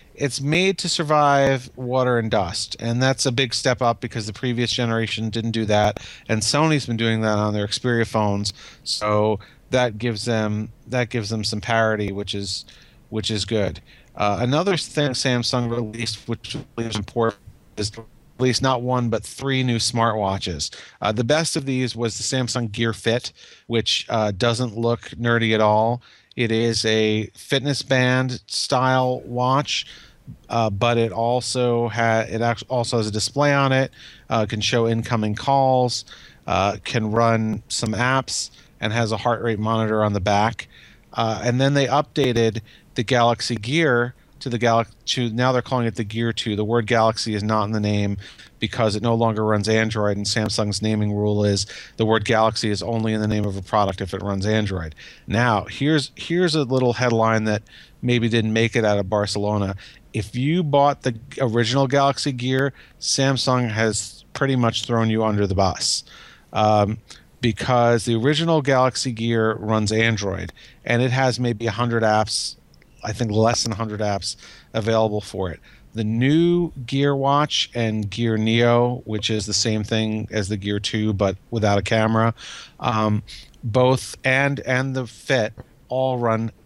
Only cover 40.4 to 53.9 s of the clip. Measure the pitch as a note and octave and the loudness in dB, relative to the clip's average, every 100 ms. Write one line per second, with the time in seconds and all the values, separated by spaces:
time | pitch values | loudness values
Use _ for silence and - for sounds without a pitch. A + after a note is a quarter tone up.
40.4 | A2 - - - - - _ - A2+ A2 | 2 -2 -14 -20 -20 -20 _ -4 -2 -2
41.4 | B2+ B2 C#3 C#3+ C3 C#3 D3 - C3 A#2 | -2 2 2 2 2 0 0 0 0 2
42.4 | A2+ G#2+ - - - - A2 B2 A#2 A#2 | 2 0 -8 -20 -12 -6 0 2 2 2
43.4 | - A2+ G#2+ D#3 D#3 A#2+ A#2+ - _ - | -4 -6 -2 0 2 2 0 -6 _ -12
44.4 | C3 A#2 A#2 A#2 A2+ - - - A#2+ A2 | -6 0 2 2 0 -6 -6 -4 -2 0
45.4 | B2+ B2+ - B2+ A#2 G#2 G#2 A2 A#2 A2 | 2 0 0 -2 -2 -4 -6 -4 -4 -4
46.4 | A#2 G#2 G#2+ A#2+ G#2+ A#2 A2+ A2 A2+ G#2+ | -4 -2 0 0 2 2 2 0 -4 -2
47.4 | G#2+ A2 G#2 A2 G#2 G#2 G2+ G2 - - | 0 0 0 0 0 0 0 -4 -10 -20
48.4 | - - A2 - A2+ G2+ A#2 A2+ A2+ G#2+ | -20 -8 -6 0 0 0 0 2 0 0
49.4 | A2 G#2+ G2+ A2 A2 A2 G#2 G2+ G2+ A#2 | 0 0 2 2 0 0 -2 -2 -2 -2
50.4 | A2 - G#2 G2+ G#2+ G#2+ G#2 G#2 G#2 G#2 | -2 -2 -2 -2 0 0 0 0 0 2
51.4 | G#2 G2+ G#2 - - - A2 A2+ G2+ A2 | 2 0 -4 -10 -10 -2 2 2 2 4
52.4 | A2 A2 G#2+ G2 G2 A#2 A2 A2 G#2+ G#2+ | 2 2 -2 -2 -2 -2 -2 0 0 0
53.4 | G#2 G2 F#2+ G#2+ G2 | -2 -4 -2 0 2